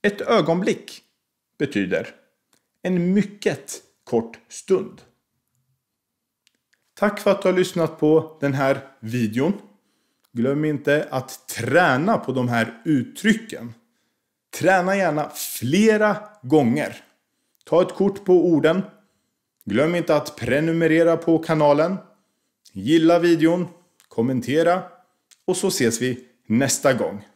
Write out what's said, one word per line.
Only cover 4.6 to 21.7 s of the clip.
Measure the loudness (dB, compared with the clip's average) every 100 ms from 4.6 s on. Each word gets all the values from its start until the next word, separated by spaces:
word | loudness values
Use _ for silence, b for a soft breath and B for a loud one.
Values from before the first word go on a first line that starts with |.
| -2 -2 -2 -16 _ _ _ _ _ _ _ _ _ _ _ _ _ _ _ _ _ _ _
Tack | -2 -2 0
för | -2
att | 0
du | 0
har | 0
lyssnat | 0 -2 -4 0
på | 2 2 0 -6
den | -4
här | 0 0 0 -4 _
videon. | -8 -2 -2 0 -2 -4 -10 _ _ _ _ _ _
Glöm | -4 -2 0 -2
inte | -2 0 0 -2
att | -8 -8 -18 -14
träna | -10 0 2 2 0 0 -2
på | -4
de | -4 -2
här | -2 -2 -6 -2
uttrycken. | -2 -2 -2 0 0 -4 -16 -16 -20 _ _ _ _ _ _ _ -2
Träna | 2 2 2 0
gärna | 0 -2 -6
flera | -10 -12 -8 -2 2 4 4 2 0 -8 -18
gånger. | 2 2 4 0 -4 -10 _ _ _ _ _ _
Ta | 0 2
ett | 2 0
kort | -2 -2 2
på | 4 4
orden. | 4 2 0 -4 _ _ _ _ _ _ _ -4
Glöm | 0 0 -2
inte | 0 -2
att | -2 -10
prenumerera | -2 -2 0 0 2 4 4 2
på | 2 0
kanalen. | 0 2 4